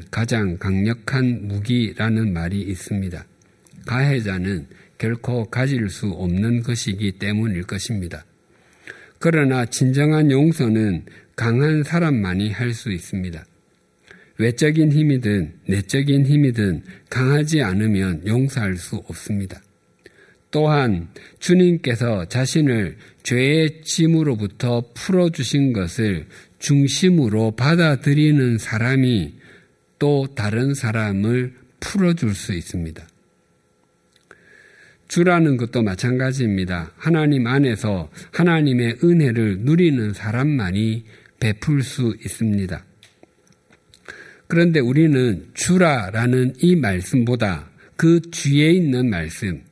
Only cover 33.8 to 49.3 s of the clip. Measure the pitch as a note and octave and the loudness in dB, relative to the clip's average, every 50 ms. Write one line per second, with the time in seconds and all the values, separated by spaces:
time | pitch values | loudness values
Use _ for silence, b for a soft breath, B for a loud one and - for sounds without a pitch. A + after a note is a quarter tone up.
33.8 | _ _ _ _ _ _ _ _ _ b b b b b b b b b b b | _ _ _ _ _ _ _ _ _ b b b b b b b b b b b
34.8 | b b b b b - - E3+ F3 F3+ F3 E3+ E3 D#3 C3+ A#2+ A#2 A#2 - B2 | b b b b b -4 0 2 4 4 4 4 4 2 2 0 -2 -2 0 0
35.8 | A2+ G#2 F#2 F#2 - B2 B2+ B2+ C3 C3 C3 C#3 B2+ A2 G2+ F#2+ F#2 F2+ F#2 F2 | 0 0 -2 -2 -2 -2 -2 0 -2 -2 -2 -2 0 0 0 -2 -2 -4 -4 -6
36.8 | E2 D#2+ - - - D#3 E3 D#3 D3+ D3+ C#3+ C3+ A#2+ A2+ C3 C#3+ C#3+ B2+ A2+ - | -8 -10 -12 -6 0 0 2 4 4 2 2 2 2 2 2 2 2 2 0 0
37.8 | - G#2+ G2+ F2+ D#2+ D2+ B B B B B - E3+ F3 E3 D#3+ D3+ C#3+ B2+ B2 | -2 -2 -2 -4 -6 -10 B B B B B 2 2 4 4 4 2 2 2 2
38.8 | A#2+ A#2 A2 - - E3+ F3 E3 D3+ B2+ A2 A#2 A2+ G#2+ F#2+ F2+ A2 C3+ D#3 F3 | 0 0 -2 2 2 4 4 6 4 2 2 2 0 0 0 -2 0 2 2 4
39.8 | F3+ E3 C#3+ B2 A2 G#2 G2+ - G#2+ A2 G#2+ A#2+ C3 D3+ D3+ C3 G#2 F2+ F2+ G2+ | 4 4 2 2 0 -2 -4 -6 -6 -6 -4 -2 0 0 0 0 -2 -2 0 0
40.8 | A2 A2+ A2 A#2 A2+ B B B B B B - B2 A2+ G#2 G#2+ - - D3+ C#3 | 0 0 -2 -4 -8 B B B B B B -4 -2 -2 -2 -2 -2 0 0 0
41.8 | B2+ - - - B2+ A2+ G2 - - G2 - - A2+ A2 G2+ G2+ F#2+ F2 E2+ E2 | 0 -2 -4 -4 -2 -2 -2 -4 -10 -10 -6 -4 -2 0 0 -2 -2 -4 -8 -10
42.8 | - _ _ _ _ _ _ _ _ _ _ _ _ _ _ _ _ _ _ _ | -14 _ _ _ _ _ _ _ _ _ _ _ _ _ _ _ _ _ _ _
43.8 | _ _ _ - B B B B B B B B B B E3+ E3+ E3+ F3 D#3+ D3+ | _ _ _ -20 B B B B B B B B B B 2 4 4 4 4 2
44.8 | B2 A#2+ C3 D3+ D#3+ D#3+ C#3+ C3 B2+ B2 G2+ E2 - - - - - - F3+ F#3 | 2 2 4 4 4 4 4 4 4 2 0 -2 -6 -12 -10 -6 -2 2 2 4
45.8 | F3+ D#3+ C#3+ B2 G2 F2+ G2+ A2 A#2 B2 B2+ B2+ B2+ B2+ B2 - - F3 F3+ E3+ | 4 2 2 0 -4 -4 -4 -2 0 2 2 2 2 0 0 2 2 4 4 4
46.8 | B2+ G#2 F#2+ F2+ F2 - - C3 A#2 A#2 B2+ A#2+ A2+ G2+ F2+ D2+ D2 - b b | 2 0 0 -2 -2 0 0 0 2 2 0 0 0 -2 -4 -6 -8 -14 b b
47.8 | b b b - - E3 E3+ E3+ E3 E3+ - - - C#3 C#3+ D3 D3+ D#3 F3 F#3 | b b b 2 4 4 4 4 2 -2 -10 -6 -2 2 4 4 6 6 4 4
48.8 | F3 D3 B2+ B2 B2+ B2 G2+ E2+ D#2+ E2 | 4 2 0 0 0 0 0 -2 -4 -6